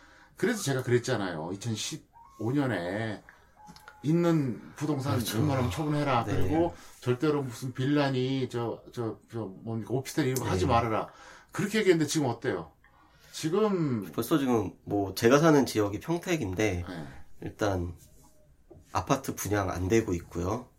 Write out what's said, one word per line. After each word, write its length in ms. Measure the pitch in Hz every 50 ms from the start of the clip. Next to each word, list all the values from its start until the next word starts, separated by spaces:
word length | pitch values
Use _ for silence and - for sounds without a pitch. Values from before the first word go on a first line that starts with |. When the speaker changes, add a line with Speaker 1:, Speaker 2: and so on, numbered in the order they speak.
| - - - - - - -
Speaker 1:
그래서 260 | - - 202 247 214 185
제가 200 | 139 135 127 120
그랬잖아요. 680 | 113 120 123 120 - 127 104 101 92 85 78 78 85 95
이천십오 1000 | 101 107 120 110 104 - - 160 147 - _ _ - - - - - 107 113 131
년에 720 | 147 139 131 110 90 85 87 95 107 113 110 101 - - - - - - _ _ _ - - - - - - - - -
"있는 580 | 135 160 170 170 170 165 160 143 127 107 98 - - -
부동산 400 | - 147 147 151 131 120 117 107
Speaker 2:
그렇죠. 240 | 104 110 - - 110
Speaker 1:
웬만하면 320 | 147 151 139 131 123 123
처분해라." 540 | - - 156 151 151 147 147 139 127 120 113
Speaker 2:
네. 100 | 104 95
Speaker 1:
그리고 400 | 92 92 90 147 160 170 175 - - - - - -
"절대로 400 | - 127 123 123 156 156 147 143 135
무슨 300 | 127 117 - 131 131 120
빌라니 760 | - 131 139 147 147 143 139 135 127 127 131 135 135 127 113
저, 320 | - 120 117 113 110 - - - -
저, 280 | 120 117 110 107 - - _
저 140 | - 117 107 95 95 - -
뭡니까, 320 | 113 113 110 104 - 113
오피스텔 320 | 131 127 - - - 147
이런 160 | 131 127 123 101
거 80 | 101
하지 160 | 92 95 90
Speaker 2:
네. 60 | 139 120
Speaker 1:
말아라." 340 | 117 117 113 110 98 90 - - - - - - - - _ -
그렇게 260 | - 185 202 208 220
얘기했는데 300 | 214 185 175 165 156 147
지금 180 | - 160 143
어때요? 460 | 123 113 - - 131 101 92 82 - _ _ _ _ _ _ _ _ _ - - -
지금 800 | - - - 160 175 208 214 214 196 180 165 147 123 110 95 87 -
Speaker 2:
벌써 240 | - 117 - 170 151
지금 340 | 139 127 123 113 101 - - - _
뭐 320 | - 101 101 98 95 92
제가 240 | - - 117 131 147
사는 260 | 156 165 151 143 123
지역이 360 | - - 110 104 101 98 104
평택인데, 840 | - - 165 170 - 196 175 156 120 95 92 87 107 107 92 87 87 92
Speaker 1:
네. 180 | 90 82 78 69 - - - - - -
Speaker 2:
일단 540 | - - - - 110 104 95 92 87 87 87 - - - - - - - - - - - - _ _ - - - - -
아파트 460 | - 98 92 - 139 131 - - -
분양 340 | - - 98 101 104 98 92
안 160 | - 87 92
되고 280 | 95 113 113 110 - 92
있고요. 540 | 85 - - - 87 87 92 104 123 - - _